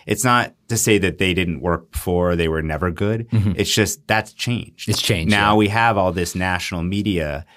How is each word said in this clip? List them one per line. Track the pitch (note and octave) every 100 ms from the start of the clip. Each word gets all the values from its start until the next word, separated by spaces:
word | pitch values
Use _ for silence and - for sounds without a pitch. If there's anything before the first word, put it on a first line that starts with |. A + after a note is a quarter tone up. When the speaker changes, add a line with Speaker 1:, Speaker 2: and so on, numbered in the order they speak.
Speaker 1:
it's | - G#2
not | B2+ B2 A#2 - -
to | A2+
say | - G#2
that | F#2 D#2+
they | F#2+
didn't | F2+ F2 D#2
work | F2 E2+ -
before, | - - F2 F2
they | F2 E2
were | D#2+
never | D#2+ D#2 F#2
good. | D#2+ G#2 A2+ A#2
Speaker 2:
Mm-hmm. | A2+ G#2
Speaker 1:
It's | F2+ G2
just | - G2 - -
that's | G#2+ G#2+
changed. | - - A#2 - - -
Speaker 2:
It's | G#2+
changed, | - F#2 E2+
Speaker 1:
Now | G#2 G#2
Speaker 2:
yeah. | G#2+
Speaker 1:
we | G#2
have | A2 A#2 G#2
all | F#2
this | F2+ F2
national | F#2 F#2 F2+ - F2+
media | E2+ G2+ G#2 F2+ D2+ C#2+ E2+